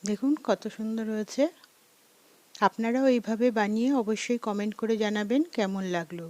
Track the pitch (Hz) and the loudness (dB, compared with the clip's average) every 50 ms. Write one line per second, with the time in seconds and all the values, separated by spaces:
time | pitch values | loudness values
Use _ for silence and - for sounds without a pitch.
0 | - 196 208 202 - 269 294 302 - - 214 190 - 220 - - 220 220 220 220 | -2 -4 -4 0 0 0 0 0 0 -2 -2 -2 -2 -12 -10 -8 -6 -6 -4 -4
1 | 226 214 220 214 214 - - - 269 330 359 - - _ _ _ _ _ _ _ | -4 -4 -4 -4 -6 -6 0 0 0 0 0 -6 -20 _ _ _ _ _ _ _
2 | _ _ _ _ _ _ _ _ _ _ _ - - 196 - - 226 226 233 254 | _ _ _ _ _ _ _ _ _ _ _ 2 2 2 2 2 -2 0 0 2
3 | 269 269 254 240 214 - 226 208 233 254 226 220 208 202 214 220 233 262 285 269 | 4 4 4 4 2 -2 -2 2 2 2 4 2 0 2 2 0 2 2 2 2
4 | 226 202 220 208 - - 247 233 - 226 208 202 208 214 208 - - 214 226 214 | 2 0 -2 -2 0 -2 -2 -2 -2 -4 -2 -2 -2 -4 -4 -4 -2 -2 0 2
5 | 214 208 214 214 208 202 233 277 320 339 - - 214 190 190 196 190 185 180 175 | 2 0 0 0 0 2 2 2 2 2 0 -2 0 0 0 -2 -4 -2 -2 -2
6 | 170 156 175 170 170 165 | -2 -4 -8 -10 -10 -12